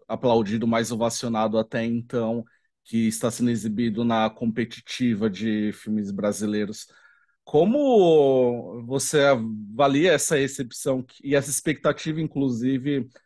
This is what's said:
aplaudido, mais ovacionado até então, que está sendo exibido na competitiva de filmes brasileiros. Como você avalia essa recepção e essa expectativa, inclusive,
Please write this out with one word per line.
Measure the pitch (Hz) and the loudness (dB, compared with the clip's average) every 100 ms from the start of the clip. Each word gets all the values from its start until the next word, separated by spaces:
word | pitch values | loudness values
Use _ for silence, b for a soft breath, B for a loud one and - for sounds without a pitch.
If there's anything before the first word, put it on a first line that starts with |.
| - | -10
aplaudido, | 110 127 117 101 113 117 | -2 2 2 2 0 0
mais | 117 110 | 0 0
ovacionado | 113 117 - 120 110 110 110 | -2 -2 -2 -4 -2 0 0
até | 110 120 | -2 -4
então, | 117 117 117 123 113 117 - _ _ _ - | -4 -4 -4 -4 -2 -4 -8 _ _ _ -4
que | 113 113 | 0 0
está | - 120 | 0 -4
sendo | 113 120 | 0 0
exibido | 117 110 104 117 104 117 | 0 -2 -2 -2 0 0
na | 113 110 | 2 0
competitiva | - 117 113 113 - - - 123 101 110 | 0 -4 -2 -6 -8 -14 -2 0 0 -2
de | 92 110 107 104 | -2 -2 0 -2
filmes | - 110 107 101 | -4 -6 -4 -4
brasileiros. | 98 104 98 107 104 104 110 - b b b b b | -2 -2 -2 -2 -2 -4 -8 -16 b b b b b
Como | - 147 196 285 277 220 170 156 135 131 123 120 82 120 117 | 0 2 4 2 4 4 6 6 6 4 2 0 -8 -12 -6
você | 135 - 151 139 | -4 0 4 4
avalia | 123 113 107 104 113 139 139 180 | 4 0 -8 -6 0 2 4 4
essa | 147 - 147 | 2 2 0
recepção | 139 139 123 - 139 131 127 - | 0 -4 -10 -6 -4 -4 -6 -12
e | 139 143 | -2 0
essa | 131 | 0
expectativa, | - 160 147 151 - 165 156 | -2 -2 -2 -2 -2 -4 -4
inclusive, | 156 139 135 113 127 131 143 139 117 b | -4 -2 -2 0 -2 -2 -2 -4 -6 b